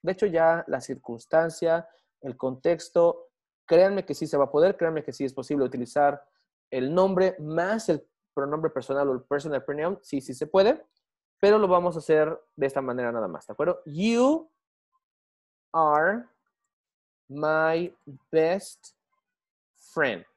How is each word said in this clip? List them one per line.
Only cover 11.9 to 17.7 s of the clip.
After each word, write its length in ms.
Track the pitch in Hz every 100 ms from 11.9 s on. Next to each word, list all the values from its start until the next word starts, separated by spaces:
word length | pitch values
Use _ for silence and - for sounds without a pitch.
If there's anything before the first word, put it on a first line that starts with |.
| 160
a 40 |
hacer 380 | 147 156 151 165 _
de 120 | - 135
esta 160 | 135
manera 280 | 131 123 120
nada 160 | 117 101
más, 200 | 80 -
¿de 80 |
acuerdo? 260 | 107 156 175 -
You 640 | 147 214 233 254 320 320 _ _ _ _ _ _ _ _ _ _ _ _
are 540 | 165 156 151 165 220 240 _ _ _ _ _ _ _ _ _ _
my 680 | 139 151 156 160